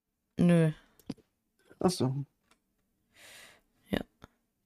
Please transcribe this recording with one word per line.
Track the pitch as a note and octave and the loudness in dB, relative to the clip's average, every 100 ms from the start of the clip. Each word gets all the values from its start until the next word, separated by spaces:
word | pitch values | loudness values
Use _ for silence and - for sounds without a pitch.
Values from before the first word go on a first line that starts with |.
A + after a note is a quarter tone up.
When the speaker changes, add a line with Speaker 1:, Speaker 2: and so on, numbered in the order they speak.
| _ _ _ - | _ _ _ 0
Speaker 1:
Nö. | F3 E3+ D#3+ D#3 _ _ - - _ _ _ _ _ - | 2 4 2 -2 _ _ -16 -16 _ _ _ _ _ -4
Speaker 2:
Ach | F#3 | -4
so. | - B2+ C#3 C3+ _ _ _ _ _ _ _ _ _ - - - - _ _ - | -2 -4 -4 -10 _ _ _ _ _ _ _ _ _ -20 -20 -20 -20 _ _ -6
Speaker 1:
Ja. | - - _ - _ _ _ | -6 -6 _ -20 _ _ _